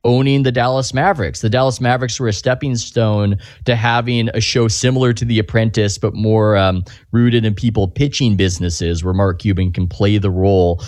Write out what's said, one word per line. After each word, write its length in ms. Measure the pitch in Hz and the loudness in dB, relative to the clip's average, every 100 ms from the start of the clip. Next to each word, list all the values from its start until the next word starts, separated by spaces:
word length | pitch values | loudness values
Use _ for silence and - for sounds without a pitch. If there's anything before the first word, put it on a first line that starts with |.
owning 400 | 120 123 139 139 | 0 2 2 2
the 80 | 131 | 2
Dallas 420 | 123 120 131 131 | 0 0 0 -2
Mavericks. 460 | 131 180 156 82 - | 0 0 0 -4 -4
The 100 | 110 | -2
Dallas 300 | 123 135 123 | 2 0 0
Mavericks 400 | 123 123 127 - | 0 0 -2 -4
were 80 | 120 | -4
a 40 | |
stepping 440 | 101 127 127 143 120 | -2 -2 -2 -2 -4
stone 600 | - 120 110 104 101 98 - - | -4 0 0 2 0 -2 -6 -8
to 100 | - | -2
having 540 | 117 120 120 117 120 113 | 0 2 0 0 -2 -2
a 80 | 113 | -2
show 280 | - 123 113 | -2 0 0
similar 440 | - 123 131 127 | 0 0 2 2
to 120 | 113 | 0
The 160 | 117 110 | 0 0
Apprentice, 580 | 101 117 110 110 104 - | 0 0 0 0 -2 -2
but 160 | 107 | -4
more, 420 | 110 107 110 107 101 | -2 2 2 4 4
um, 280 | 95 92 90 - - | 2 0 -4 -12 -4
rooted 340 | 117 120 117 | 2 4 4
in 80 | 110 98 | 0 0
people 320 | 120 107 95 | -2 0 -2
pitching 480 | - 143 - 120 98 | 0 -2 0 0 2
businesses, 680 | 95 87 87 82 85 85 | 0 -2 -4 -4 -4 -4
where 100 | 90 | -2
Mark 280 | 95 98 87 | 0 0 0
Cuban 320 | 107 92 92 | -2 0 -2
can 160 | 90 87 | -2 -4
play 280 | - 104 104 | 0 0 2
the 140 | 98 | 0
role 500 | 92 98 95 87 87 | 0 2 4 2 0